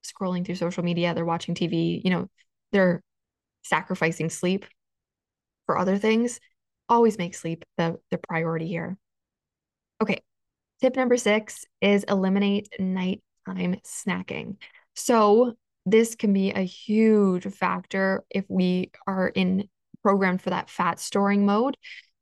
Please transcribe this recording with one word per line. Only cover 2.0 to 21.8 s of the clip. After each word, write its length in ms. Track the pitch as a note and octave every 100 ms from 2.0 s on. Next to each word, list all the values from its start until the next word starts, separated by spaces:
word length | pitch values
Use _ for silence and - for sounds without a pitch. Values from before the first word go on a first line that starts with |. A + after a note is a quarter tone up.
you 80 | F3+
know, 180 | F3+ - _ _ _ -
they're 280 | G3+ F#3 F3+ _ _ _ _ _ _
sacrificing 640 | - D#3+ - F#3 E3 E3 D#3+
sleep 360 | - F3+ G3 - _ _ _ _ _ _ _ _ _ -
for 120 | E3+
other 200 | F#3 G3+
things. 440 | A3 A3 A#3+ - _ _ _ _ -
Always 280 | A#3 A#3 G#3+
make 180 | F3 -
sleep 280 | E3 E3 - -
the, 200 | E3 E3+ -
the 60 | F3
priority 500 | - E3 E3 E3 E3
here. 300 | E3+ E3+ F#3+ _ _ _ _ _ _ _ _ _ -
Okay, 200 | G#3 - _ _ _ _ _ -
tip 160 | C4 C4
number 180 | B3+ A#3+
six 480 | A#3 G#3 G#3+ - - -
is 240 | G3+ G3+
eliminate 640 | - G3 F#3+ G3 G3+ G3+ G#3 -
nighttime 1000 | F#3 F#3 F#3 - _ _ - F#3 F3+ F#3 -
snacking. 720 | - G3 F3+ F#3 - - G3+ - _ _ -
So 580 | - A3+ G#3 A3 B3 A3+ _ _ F#3
this 300 | A3 A3+ -
can 180 | G#3
be 180 | G3 F#3+
a 100 | G3
huge 880 | F#3 - - G#3+ A3 G#3+ G3 F3+ G3
factor 720 | - F#3 F3+ - G3 F#3+ F#3+ -
if 140 | G3 F#3+
we 420 | F#3+ F3+ F3+ - - -
are 220 | F#3+ F#3
in, 400 | F#3+ F3+ F#3+ G#3 _ _ -
programmed 400 | G3+ G3 F#3+ F#3
for 80 | F#3
that 200 | F3+ -
fat 300 | - F3 E3+
storing 460 | - G3+ G3+ G3+ G3+
mode. 320 | G#3 C4 -